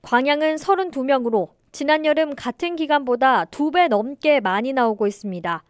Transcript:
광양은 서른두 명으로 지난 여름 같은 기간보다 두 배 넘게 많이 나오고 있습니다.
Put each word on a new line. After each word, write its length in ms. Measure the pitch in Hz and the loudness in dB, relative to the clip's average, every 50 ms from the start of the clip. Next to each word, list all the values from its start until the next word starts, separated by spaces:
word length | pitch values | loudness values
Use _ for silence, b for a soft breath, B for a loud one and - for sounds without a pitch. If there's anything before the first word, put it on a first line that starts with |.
광양은 560 | - - 240 240 262 285 294 294 311 311 311 | -4 0 0 2 2 2 0 2 2 0 -2
서른두 460 | 311 311 - 392 359 381 359 - 277 254 | -2 0 0 0 0 0 -4 -4 -6 0
명으로 460 | 269 277 269 240 233 226 208 175 - _ _ _ _ - | 2 2 2 2 0 0 0 -2 -2 _ _ _ _ -12
지난 320 | - 285 285 302 311 311 | -6 0 0 0 2 2
여름 280 | 311 302 311 320 302 285 | 0 2 2 0 -2 -4
같은 440 | - - 254 - _ - 339 349 | -8 -8 -8 -6 _ -6 -6 -4
기간보다 680 | 311 320 285 302 294 277 247 247 233 269 262 254 208 165 | -4 -2 0 0 0 0 0 0 2 4 4 4 2 0
두 260 | - - - 294 311 | -2 -4 -2 -2 0
배 180 | 277 359 359 320 | 2 2 2 4
넘게 500 | 226 202 214 254 285 _ - 302 294 277 | 2 0 0 -2 -8 _ 2 2 2 2
많이 320 | 202 190 185 202 233 262 | 2 0 -2 0 -2 -2
나오고 360 | 269 262 240 226 214 208 220 | 0 0 0 0 0 0 -2
있습니다. 560 | 202 202 - - 208 185 175 165 175 170 160 _ | -2 -2 -6 -10 -10 -10 -6 -6 -6 -6 -6 _